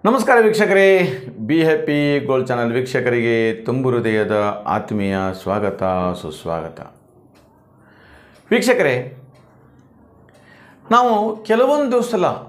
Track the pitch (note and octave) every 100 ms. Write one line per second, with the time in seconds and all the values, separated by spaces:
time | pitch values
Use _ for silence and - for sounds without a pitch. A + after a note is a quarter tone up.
0 | G3+ C4 B3 A#3+ A3 G#3 G#3 G3 F#3+ F#3+
1 | F3 B2+ B2+ A2 A2 D#3+ D#3+ D#3 D#3 D3
2 | D3 C#3+ A#2+ C3 B2+ A#2+ A#2 A#2 B2+ C3
3 | A#2+ A#2+ A#2 A2+ A2+ A2 - B2+ C3 A#2+
4 | A2 G#2+ G#2+ G#2+ G#2 G#2 - G2+ - G#2+
5 | G2 F#2+ F#2+ F#2 G2 G#2 G2+ - F#2+ F#2
6 | F2+ F2 D#2+ D2+ E2 E2 D#2+ D2+ D2 _
7 | _ _ _ _ _ _ _ _ _ _
8 | - - - _ _ A#3 B3 G3+ D3+ B2
9 | B2 - - _ _ _ _ _ _ _
10 | _ _ _ _ - - - - - A#3
11 | B3 G#3+ A3 G#3+ - A3 C4 D4 C#4 A#3+
12 | A#3 G#3 D#3+ -